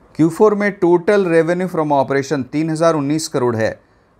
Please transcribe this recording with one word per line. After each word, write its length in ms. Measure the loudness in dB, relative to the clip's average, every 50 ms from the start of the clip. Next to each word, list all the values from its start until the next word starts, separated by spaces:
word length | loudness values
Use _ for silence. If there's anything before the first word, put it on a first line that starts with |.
| _ _ _
क्यू 140 | 0 0 0
फ़ोर 240 | 2 2 2 2 2
में 140 | 2 -2 -4 -2 0
total 480 | 0 2 2 2 2 2 2 2 2 2
revenue 400 | 2 2 2 2 0 -2 -4 -4
from 260 | -4 -4 -2 0 0
operation 500 | 0 0 0 -2 -2 -2 -2 -4 -6 -6 -4
तीन 180 | -4 -4 -2 -2
हज़ार 240 | -2 0 2 2 2
उन्नीस 340 | 0 -2 -2 -2 -4 -4 -4
करोड़ 260 | -4 -2 -2 0 0
है, 220 | 0 -2 -2 -4 -6 _ _ _ _ _ _ _